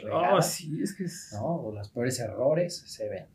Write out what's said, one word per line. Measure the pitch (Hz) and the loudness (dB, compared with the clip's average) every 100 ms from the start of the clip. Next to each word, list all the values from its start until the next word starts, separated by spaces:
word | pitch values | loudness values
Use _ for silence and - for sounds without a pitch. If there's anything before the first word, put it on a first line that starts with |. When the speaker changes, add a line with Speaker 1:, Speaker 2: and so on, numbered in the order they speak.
Speaker 1:
Oh, | - | -2
Speaker 2:
regadas, | 160 180 190 - | 2 6 6 4
Speaker 1:
sí, | - 156 156 | 0 -4 -2
es | - | -2
que | - 175 | -2 -6
es | - - | -8 -10
Speaker 2:
¿no? | - 139 | -4 -2
O | 165 113 | -2 -4
los | 104 101 | -8 -6
peores | 120 123 123 | -2 0 0
errores | 110 - 139 165 175 - - | -4 2 4 4 2 -4 -12
se | - 107 | -6 -6
ven. | 95 - | -6 -10